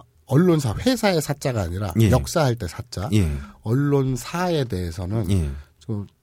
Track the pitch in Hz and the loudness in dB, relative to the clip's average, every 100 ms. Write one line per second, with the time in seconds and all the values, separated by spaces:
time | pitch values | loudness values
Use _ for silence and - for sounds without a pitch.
0 | - _ - 131 180 160 120 98 247 247 | -14 _ 0 4 4 4 2 0 0 2
1 | 208 170 143 143 143 120 87 90 104 104 | 2 0 -2 -4 -4 -2 -2 -2 -2 2
2 | 110 123 - 175 139 117 85 - - - | 4 4 2 2 2 0 -4 -10 -12 -8
3 | 95 104 85 71 69 - 107 127 143 143 | 0 2 2 -2 -8 -12 -4 0 2 2
4 | 135 123 - 170 180 160 117 92 87 80 | 0 -2 -6 -4 -2 0 -2 -4 -4 -6
5 | 90 110 87 98 73 69 - _ - 104 | -4 -2 0 0 0 -6 -14 _ -10 -8
6 | 98 _ | -8 _